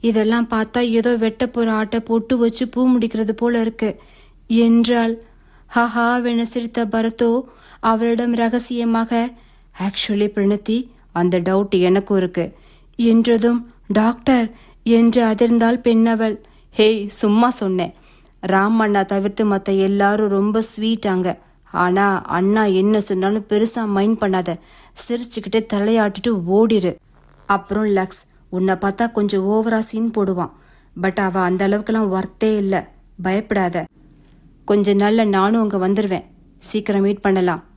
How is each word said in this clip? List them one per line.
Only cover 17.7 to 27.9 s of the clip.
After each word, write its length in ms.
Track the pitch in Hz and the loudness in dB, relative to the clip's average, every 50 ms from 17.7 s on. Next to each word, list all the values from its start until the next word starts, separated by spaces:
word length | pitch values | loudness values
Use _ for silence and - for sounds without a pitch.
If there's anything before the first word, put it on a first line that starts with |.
| 185 185 175 - - _ - - - - _ - _ _ - | -2 -2 -4 -4 -8 _ -20 -20 -20 -20 _ -20 _ _ -4
ராம் 380 | 185 190 190 196 208 220 226 | 0 0 2 2 2 2 2
அண்ணா 220 | 220 214 202 202 190 | 2 2 2 0 0
தவிர்த்து 420 | 196 202 196 196 202 202 - 220 | 0 -2 -2 -2 -4 -2 -2 0
மத்த 300 | 208 202 196 196 - 196 196 | 0 0 0 0 0 0 0
எல்லாரும் 560 | 190 190 202 202 202 196 208 208 220 208 196 | 2 2 2 2 2 2 2 2 0 0 0
ரொம்ப 280 | 196 196 208 214 226 220 | 0 0 0 0 0 -2
ஸ்வீட்டாங்க. 720 | 220 - - 214 220 226 220 - 214 185 185 185 180 - - - _ _ _ _ _ - | -2 -4 -4 -2 -2 -2 -2 -2 -2 -2 -2 -2 -4 -6 -8 -12 _ _ _ _ _ -4
ஆனா 360 | - 175 180 180 190 202 202 196 180 - - | -2 0 0 2 2 2 2 0 -2 -4 -4
அண்ணா 340 | - 175 185 196 208 220 220 208 190 | -4 0 0 2 2 2 2 2 2
என்ன 260 | 185 190 208 214 214 | 2 2 2 2 0
சொன்னாலும் 460 | 202 - 202 185 185 196 202 220 208 - | 0 -2 -2 -2 0 0 -2 -2 -4 -2
பெருசா 360 | 208 208 214 226 226 240 226 214 | 0 0 0 0 0 -2 -4 -2
மைண்ட் 320 | 202 196 196 214 226 220 | -2 0 0 0 0 0
பண்ணாத, 380 | - 202 185 185 180 180 165 170 _ - - - - - _ - | 0 -2 -2 -2 -2 -4 -8 -10 _ -20 -20 -20 -20 -20 _ -6
சிரிச்சுக்கிட்டே 640 | - - 240 240 247 - - 226 202 202 196 226 220 | -4 -4 -4 -4 -6 -8 -8 -8 -8 -2 -2 -2 -2
தலையாட்டிட்டு 680 | 226 - 202 202 208 226 226 214 208 196 - - 247 226 196 170 170 | -2 -4 -2 0 2 2 2 2 0 -2 -4 -4 -2 -2 -2 -2 0
ஓடிரு. 420 | 185 208 226 226 226 214 180 175 - - _ _ _ _ _ _ - _ - - | 2 4 4 4 2 2 0 -2 -4 -6 _ _ _ _ _ _ -20 _ -4 -2
அப்புறம் 400 | 202 190 - - 202 208 214 214 | -2 -2 -2 -4 -4 -2 0 0